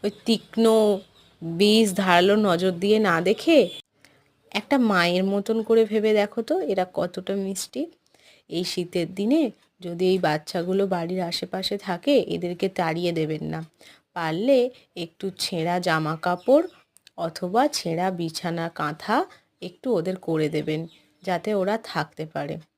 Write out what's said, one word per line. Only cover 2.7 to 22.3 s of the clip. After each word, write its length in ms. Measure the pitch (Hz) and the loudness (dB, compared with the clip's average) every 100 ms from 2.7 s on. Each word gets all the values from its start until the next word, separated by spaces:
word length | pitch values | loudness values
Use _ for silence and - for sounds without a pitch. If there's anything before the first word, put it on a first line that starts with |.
| 170 | 0
দিয়ে 180 | 202 214 | 2 2
না 160 | 208 165 | 4 2
দেখে 380 | 175 226 - 311 175 - _ _ _ _ _ _ _ | 2 0 6 6 4 -2 _ _ _ _ _ _ _
একটা 240 | 202 - 277 | -8 0 2
মায়ের 460 | 233 190 175 180 | 4 4 4 2
মতন 320 | 196 202 196 226 | 0 -2 -2 -4
করে 200 | 214 226 | 2 2
ভেবে 260 | 220 214 214 | 4 2 2
দেখো 260 | 214 208 233 | 2 0 -4
তো 120 | 220 339 | -2 -2
এরা 220 | 311 190 180 | 0 -2 -2
কতটা 400 | - 175 185 185 202 | -4 -4 -6 -6 -6
মিষ্টি। 460 | 190 190 - 247 330 _ _ _ _ _ _ | -4 -8 -8 -8 -8 _ _ _ _ _ _
এই 140 | 170 | -6
শীতের 440 | 180 - 175 180 165 | -6 -6 -4 -4 -4
দিনে 280 | 185 208 302 269 - _ _ | -4 0 2 0 -6 _ _
যদি 240 | 180 170 185 | -12 -2 2
এই 100 | 190 | 2
বাচ্চাগুলো 640 | 175 151 - 180 175 190 196 | 2 -2 -4 -6 -2 -2 0
বাড়ির 360 | 180 170 180 | -2 -4 -4
আশেপাশে 540 | 170 - 180 190 190 202 | -4 -6 -8 -6 -6 -6
থাকে, 360 | - 175 - 277 - | -6 -4 2 2 2
এদেরকে 320 | 170 175 175 196 | -4 -6 -4 -4
তাড়িয়ে 440 | 185 165 165 175 | -2 -2 0 -2
দেবেন 300 | 170 156 156 | -2 -4 -4
না। 160 | 156 160 160 _ - _ _ | -6 -8 -10 _ -20 _ _
পারলে 440 | - 160 160 240 269 247 - _ - | -6 -4 -2 2 2 2 -4 _ -12
একটু 300 | 165 _ 196 185 | -12 _ -10 -6
ছেঁড়া 380 | - 175 165 180 | -6 -2 -2 -2
জামা 340 | 180 160 156 160 | 0 0 0 -4
কাপড় 500 | 180 180 - 285 349 _ _ _ _ - | -4 -2 4 4 4 _ _ _ _ -8
অথবা 440 | 170 - 180 214 294 | -8 -6 -2 0 0
ছেঁড়া 380 | - 170 165 185 | 0 -4 -2 -2
বিছানা 560 | 180 165 160 175 170 165 | -2 -6 -6 -6 -6 -8
কাঁথা 420 | - 151 156 - 240 370 - _ _ | -6 -6 -6 -2 -2 -2 -10 _ _
একটু 240 | 180 - 262 | -16 -10 -2
ওদের 220 | 208 175 185 | -2 -2 -6
করে 300 | - 160 151 | -4 -2 0
দেবেন, 320 | 151 151 156 165 _ _ _ | -2 -4 -6 -6 _ _ _
যাতে 280 | - 175 196 | -6 -4 -2
ওরা 220 | 202 185 220 | -2 -2 -4
থাকতে 400 | - 160 156 - | -4 -6 -6 -10
পারে। 280 | 160 | -10